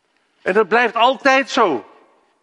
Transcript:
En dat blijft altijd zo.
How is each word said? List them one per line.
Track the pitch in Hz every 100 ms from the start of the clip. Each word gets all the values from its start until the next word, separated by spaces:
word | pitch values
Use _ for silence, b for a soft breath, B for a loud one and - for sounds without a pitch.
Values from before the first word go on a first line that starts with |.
| _ _ _ _
En | -
dat | 196 185
blijft | 226 247 208
altijd | 240 254 269 269 -
zo. | 262 202 123 - - _ _ _ _